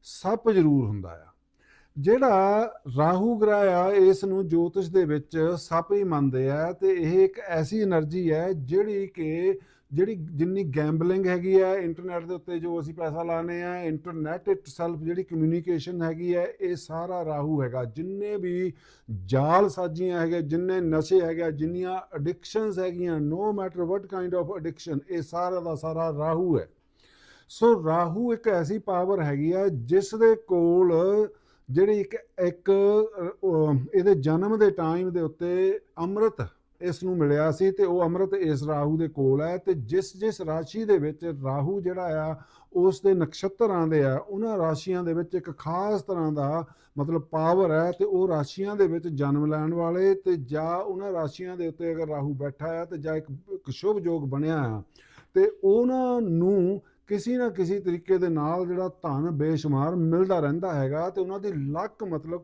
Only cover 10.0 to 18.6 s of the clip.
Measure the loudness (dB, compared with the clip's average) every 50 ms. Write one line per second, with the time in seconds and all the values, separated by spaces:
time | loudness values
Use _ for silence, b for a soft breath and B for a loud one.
10 | 0 0 -2 -6 -8 -10 -4 -2 -2 0 0 -2 -4 -2 -2 0 0 0 0 2
11 | 2 2 2 2 2 0 0 0 0 4 6 6 6 4 0 -2 -2 -6 -6 -8
12 | -8 -8 -6 -6 -6 -6 -10 -10 -8 -8 -8 -6 -4 -4 -4 -4 -6 -8 -8 -6
13 | -6 -6 -4 -4 -4 -4 -4 -4 -4 -4 -6 -6 -6 -6 -8 -6 -4 -4 -4 -6
14 | -8 -10 -8 -6 -6 -6 -6 -6 -2 -2 -2 -2 -4 -14 -8 -6 -4 -4 -4 -6
15 | -6 -6 -4 -4 -6 -4 -2 0 0 2 0 0 -2 -2 -2 -2 -4 -6 -6 -4
16 | -4 -4 -4 -4 -2 -2 0 0 0 -2 -4 -6 -4 -4 -4 -6 -8 -10 -8 -8
17 | -6 -6 -6 -6 -4 -4 -4 -2 -2 0 0 0 -2 -2 -4 -6 -6 -6 -8 -10
18 | -8 -8 -6 -6 -6 -6 -4 -4 -4 -4 -4 -2